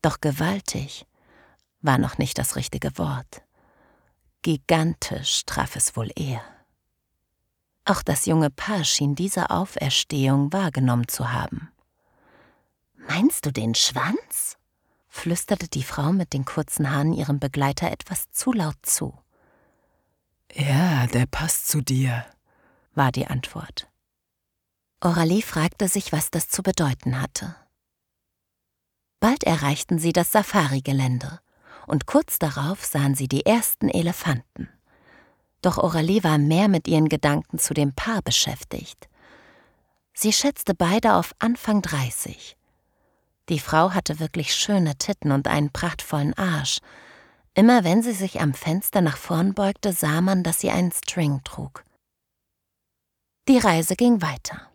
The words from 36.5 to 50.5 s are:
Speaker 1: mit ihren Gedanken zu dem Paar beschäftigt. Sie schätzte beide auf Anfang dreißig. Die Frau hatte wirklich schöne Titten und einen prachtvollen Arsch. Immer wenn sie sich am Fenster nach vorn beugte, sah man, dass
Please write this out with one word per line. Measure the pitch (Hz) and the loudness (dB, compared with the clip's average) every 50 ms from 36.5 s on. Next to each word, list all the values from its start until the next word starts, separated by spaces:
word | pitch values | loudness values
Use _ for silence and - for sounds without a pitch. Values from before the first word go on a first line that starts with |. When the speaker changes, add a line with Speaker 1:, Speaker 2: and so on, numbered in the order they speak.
| 160 175 202 208 | 4 4 4 4
Speaker 1:
mit | 190 160 - | 4 2 2
ihren | - 165 156 156 151 | 2 2 4 4 4
Gedanken | 156 147 - 147 143 151 151 _ - 156 | 2 2 2 2 2 2 -2 _ -4 -4
zu | - - | -2 -2
dem | 147 156 147 139 135 | 0 0 0 0 0
Paar | - - 220 226 202 | -4 -4 -2 -2 -2
beschäftigt. | - - - - - - 143 131 - - - - - - - _ - _ _ _ _ - - - _ - _ _ _ _ _ _ _ _ _ _ _ _ | -2 0 0 0 0 0 -4 -10 -12 -12 -12 -12 -12 -12 -18 _ -20 _ _ _ _ -20 -20 -20 _ -20 _ _ _ _ _ _ _ _ _ _ _ _
Sie | _ - - 214 214 | _ -2 0 0 2
schätzte | - - 285 285 - - - 190 | 2 2 0 0 0 -2 -4 0
beide | - 180 170 185 220 - 226 202 | 0 2 2 2 4 4 4 4
auf | 180 175 - - _ | 4 2 0 -6 _
Anfang | - 226 240 - - - 214 208 | -2 0 0 -2 0 0 0 2
dreißig. | 180 165 156 143 131 123 - - - - 85 - - - - _ _ _ _ _ _ _ _ _ _ _ _ _ _ _ _ _ _ - | 0 0 -2 -2 -2 -4 -4 -6 -8 -8 -10 -14 -18 -20 -20 _ _ _ _ _ _ _ _ _ _ _ _ _ _ _ _ _ _ -4
Die | 175 147 | -4 -4
Frau | - - - - 330 196 | -2 0 2 4 4 4
hatte | 180 190 - - 156 156 | 2 -2 -2 -2 -6 -4
wirklich | 160 151 - 170 147 - - | -6 -4 -4 -4 -2 -2 -2
schöne | - - - 208 190 175 156 139 | -2 0 2 2 2 2 2 0
Titten | - - - 202 _ - 151 | -2 -4 -4 -4 _ 0 2
und | 139 139 135 - | 2 2 2 2
einen | - 147 147 143 | 2 2 0 0
prachtvollen | - - - 175 - - - - - 147 143 151 - | -2 -4 -4 -4 -4 -6 -8 -4 -2 0 0 0 0
Arsch. | - 196 185 165 147 139 - - - _ - - - - - - - - _ _ _ _ _ _ | 0 -2 -2 0 -2 -2 -4 -4 -6 _ -12 -20 -20 -20 -20 -20 -20 -20 _ _ _ _ _ _
Immer | - 202 233 247 240 185 | 6 6 8 8 6 4
wenn | 160 175 220 | 4 2 2
sie | 226 247 | 2 0
sich | 220 185 190 190 - - | -2 -2 -4 -4 -2 0
am | - 147 | 0 0
Fenster | 131 - - 165 160 190 - - - 202 | 0 -2 -2 -2 -2 -2 -2 0 2 2
nach | 180 156 135 | 2 2 0
vorn | - - - 170 160 175 196 190 | -2 -4 -2 0 2 2 0 0
beugte, | - 202 196 202 _ - 208 180 | 0 0 0 -2 _ -4 -4 -2
sah | - - 151 151 165 | 0 0 0 2 2
man, | 180 190 196 190 | 2 2 2 2
dass | 175 170 | 2 0